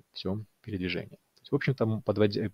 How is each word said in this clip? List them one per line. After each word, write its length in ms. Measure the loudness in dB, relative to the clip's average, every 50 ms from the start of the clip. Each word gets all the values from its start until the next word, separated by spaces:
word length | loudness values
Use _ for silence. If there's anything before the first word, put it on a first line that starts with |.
| -20 _ -12
все 320 | -6 -4 -4 -4 -4 -6 -10 _ _
передвижение. 560 | -10 -6 -4 -2 -2 -2 -2 -4 -6 -8 -12 -20 _ _ _
То 80 | _
есть, 100 | -6 -2
в 40 | -2
общем-то, 280 | 0 2 0 0 2 2
м, 160 | 0 0 0 0
подводя, 420 | 0 2 4 4 4 4 2 -2
э, 40 | -4